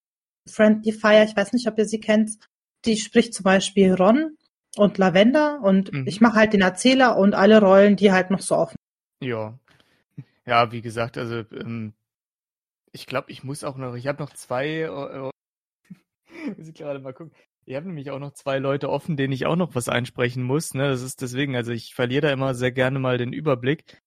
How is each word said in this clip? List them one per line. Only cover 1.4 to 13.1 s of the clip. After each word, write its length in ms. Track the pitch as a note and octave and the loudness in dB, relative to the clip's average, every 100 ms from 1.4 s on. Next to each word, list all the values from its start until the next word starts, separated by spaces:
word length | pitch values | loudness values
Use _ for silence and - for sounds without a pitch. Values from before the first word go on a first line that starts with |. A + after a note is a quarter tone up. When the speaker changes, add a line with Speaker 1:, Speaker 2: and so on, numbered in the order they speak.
| G3+ | -2
Speaker 1:
nicht, 140 | A#3+ A3+ | -2 -2
ob 100 | A3 | -2
ihr 80 | G#3+ | -2
sie 140 | A3 | -4
kennt, 320 | - G#3+ G#3+ - _ _ _ _ - | 0 0 0 -6 _ _ _ _ -2
die 120 | G#3+ | -2
spricht 380 | - A#3 A#3 - | 2 0 0 -2
zum 80 | |
Beispiel 500 | F#3+ F#3+ - G3+ F#3+ | 2 2 2 2 4
Ron 420 | F#3 F#3 C4 D#4+ D4+ _ _ _ - | 4 4 4 0 -8 _ _ _ 0
und 200 | G3+ G3+ | 0 2
Lavender 640 | F#3 F3 A3 D4+ D4+ D4 | 2 4 4 4 0 0
und 320 | G3 F#3+ F#3+ | 0 0 0
Speaker 2:
Mhm. 140 | C#3 C3 | -6 -8
Speaker 1:
ich 120 | - | 2
mache 160 | A#3 A3 | 2 4
halt 160 | G#3+ | 4
den 80 | G#3 | 4
Erzähler 540 | F3+ F3+ B3+ C4 B3+ F#3 | 2 2 2 4 4 4
und 180 | G3 G3+ | 2 4
alle 240 | G3 G#3+ | 6 8
Rollen, 340 | G3 G3 G3+ G3 | 8 6 6 4
die 160 | G3+ | 4
halt 200 | F#3 F#3 | 4 0
noch 100 | F#3+ | -4
so 140 | - D3+ | -2 -2
offen 200 | E3 - _ _ _ _ | -2 -6 _ _ _ _
Speaker 2:
Ja. 380 | C3 A2+ G#2+ B2 _ _ _ _ _ - - _ - | -8 -6 -8 -14 _ _ _ _ _ -20 -20 _ 0
Ja, 240 | A#2 A#2+ | 0 2
wie 100 | A#2 | -4
gesagt, 380 | A#2 A2+ A#2+ - | -10 -8 -8 -6
also, 240 | A#2+ A#2 A2 - | -8 -8 -10 -14
ähm, 380 | - A2+ G#2+ - _ _ _ _ _ _ _ _ _ | -12 -10 -12 -16 _ _ _ _ _ _ _ _ _
ich 140 | - | -20
glaub, 240 | - | -8